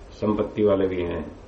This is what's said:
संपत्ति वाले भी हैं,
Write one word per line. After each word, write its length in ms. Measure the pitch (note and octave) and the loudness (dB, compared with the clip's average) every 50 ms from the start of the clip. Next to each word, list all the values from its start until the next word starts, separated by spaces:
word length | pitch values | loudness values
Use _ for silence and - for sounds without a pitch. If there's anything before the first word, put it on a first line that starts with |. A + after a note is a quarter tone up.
| - - | -18 -16
संपत्ति 520 | - - G#2+ G#2 G#2 G2+ G#2 - - G#2+ G#2 | -8 -4 0 0 2 2 0 -2 0 2 4
वाले 240 | G2+ F#2+ F#2+ F#2+ | 4 6 4 2
भी 140 | F2+ F2+ F2+ | 0 0 0
हैं, 300 | F2 E2+ E2+ E2 D2+ D2+ - - - | -2 -2 -2 -4 -6 -8 -12 -16 -14